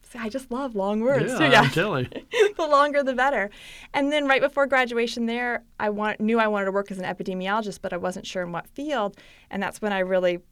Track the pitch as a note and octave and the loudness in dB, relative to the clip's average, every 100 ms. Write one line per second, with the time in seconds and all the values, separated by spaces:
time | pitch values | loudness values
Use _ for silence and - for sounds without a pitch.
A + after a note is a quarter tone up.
0 | - A#3+ A3+ B3 C4 A#3+ C#4 G#3+ F#3+ G#3+ | -20 -10 -8 -8 -8 -6 -4 -2 0 0
1 | A3+ C#4 G#3 B3 D4 A#3 C#3+ C#3+ G3+ D3+ | 2 2 2 2 6 6 6 2 0 0
2 | B2+ - - A#4 G#4 G#4 D#4+ C#4+ D4 C#4+ | -4 -8 -6 2 2 2 2 4 4 2
3 | C4+ B3 C4 C4 G3 - - - - C#4 | 0 0 0 0 -2 -6 -20 -20 -6 -2
4 | C#4+ D4+ C#4 C4+ C#4 C#4+ C#4 C4+ B3+ A#3 | 0 0 2 2 2 0 2 2 2 0
5 | A#3 A#3 A#3 A#3+ B3 A#3 - _ G#3+ G#3 | -2 -2 -4 -2 -4 -6 -8 _ -4 -2
6 | G#3+ - G#3+ A3+ A3 G#3 G3 G3 G3+ F#3+ | -4 -2 0 2 2 0 0 -2 -2 -6
7 | F3+ F#3 G3 F#3 F#3 G#3+ G#3 F#3 F#3+ F3+ | -8 -6 -6 -4 -2 -2 -2 -8 -8 -4
8 | F3+ F#3 - F#3+ F3 E3+ - - C#4+ C#4 | -4 -6 -8 -8 -6 -8 -10 -10 -4 -2
9 | G3+ - - - _ F#3+ G3 - G#3+ G3 | -2 -6 -20 -20 _ -6 -6 -4 -4 -2
10 | F#3 F#3 F3+ F3 - | 0 2 2 -2 -6